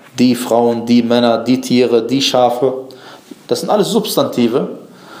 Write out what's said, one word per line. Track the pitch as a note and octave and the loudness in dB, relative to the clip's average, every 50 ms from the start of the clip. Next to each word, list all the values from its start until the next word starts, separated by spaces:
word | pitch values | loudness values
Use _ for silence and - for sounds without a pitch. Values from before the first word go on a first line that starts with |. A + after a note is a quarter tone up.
| - - - B2 | -20 -10 -2 0
Die | B2 B2+ A#2+ | 2 2 2
Frauen, | - - - A2 A#2+ A#2+ A#2+ A#2 A#2 A#2 | 0 -2 0 0 2 2 2 0 -2 0
die | A#2+ A#2+ A#2+ | 2 2 2
Männer, | A#2 A#2 A#2+ A#2+ A#2+ A#2 A#2 A2+ | 2 2 2 2 2 2 0 0
die | A2+ B2 C3 B2+ | 0 0 -2 -2
Tiere, | - - B2+ A#2+ B2 A2+ A#2 A2+ | 0 0 2 2 2 4 2 0
die | A2+ A#2+ C3 C#3 | 0 0 -2 -2
Schafe. | C3+ - - B2 B2+ C#3+ - - C#3 B2+ - - - - - - - - - - - - - - - | -2 0 2 2 2 2 2 0 -2 -2 -2 -4 -12 -14 -18 -20 -20 -20 -20 -20 -20 -20 -20 -14 -6
Das | - B2 - | -6 -6 -4
sind | - - | -2 -2
alles | G#3 A3 F3 D#3 | 0 0 0 0
Substantive. | G3+ A3 - - - D#3 C3 - - B2+ A#2+ A2+ A#2 D3+ F#3 - - - - - - - - - - - | 0 -2 -2 -2 -2 -2 -2 -2 0 0 0 0 0 -2 -4 -4 -8 -14 -18 -20 -20 -20 -20 -20 -20 -20